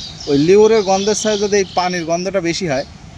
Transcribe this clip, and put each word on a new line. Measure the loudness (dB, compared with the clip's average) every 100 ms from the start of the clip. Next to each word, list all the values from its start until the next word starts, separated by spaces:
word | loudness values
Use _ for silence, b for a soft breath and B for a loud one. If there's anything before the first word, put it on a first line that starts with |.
| -14 -10 -2
ওই | 2
লিওরের | 4 6 6 4
গন্ধের | 2 0 0
সাথে | -2 -2 -2
যদি | 0 0
এই | -2
পানির | -2 -2 -2
গন্ধটা | -4 -4 -2 -2
বেশি | -2 -4 -4
হয়, | -4 -6 -14 -20